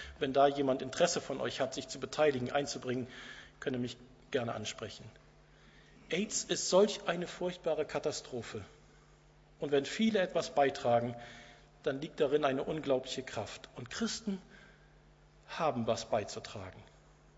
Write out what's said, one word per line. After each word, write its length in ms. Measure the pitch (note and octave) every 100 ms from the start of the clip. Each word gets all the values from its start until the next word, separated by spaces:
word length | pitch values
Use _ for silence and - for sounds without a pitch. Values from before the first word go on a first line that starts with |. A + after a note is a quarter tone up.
| - -
Wenn 140 | C#3+
da 140 | C3+ C#3+
jemand 340 | C#3+ C#3 C3
Interesse 400 | C3 - F3 D#3+
von 220 | - C3+
euch 180 | B2 -
hat, 140 | B2+
sich 140 | - -
zu 120 | C#3
beteiligen, 500 | C3 - D3+ C3 B2
einzubringen, 560 | C#3+ C#3+ C3 B2+ B2 A#2+ - - - - -
könnt 160 | - B2+
ihr 40 |
mich 180 | B2 - - - -
gerne 240 | C3+ A#2
ansprechen. 500 | A2 G#2+ - G#2+ - A2+ - - - - - - - - - -
aids 340 | D#3+ G#3 -
ist 260 | - F3 -
solch 300 | F3+ G#3 G3+ -
eine 200 | F3 E3+
furchtbare 580 | - F3+ F3 - D#3
Katastrophe. 800 | D3 D3+ D3+ C3+ - B2 A2+ A2 F#2+ - - - - - - - - -
Und 120 | D3+
wenn 120 | C#3+
viele 360 | C3+ - A3 G#3
etwas 280 | F3+ E3+ D#3
beitragen, 680 | - C#3 C3+ A#2+ A#2+ A#2+ A#2+ - - - - - -
dann 180 | - C3+
liegt 200 | D3+ -
darin 260 | D3 D3 C#3+
eine 160 | C3+
unglaubliche 600 | - D#3 C#3 C3 - -
Kraft. 460 | B2+ - G2+ - - -
Und 140 | A#2+
Christen 500 | - A3+ - - F#3+ - - - - - - - - - - -
haben 400 | - D#3+ B2+ A#2
was 200 | A2+ -
beizutragen. 760 | A#2 G2+ - - A2 F#2 - - - - - -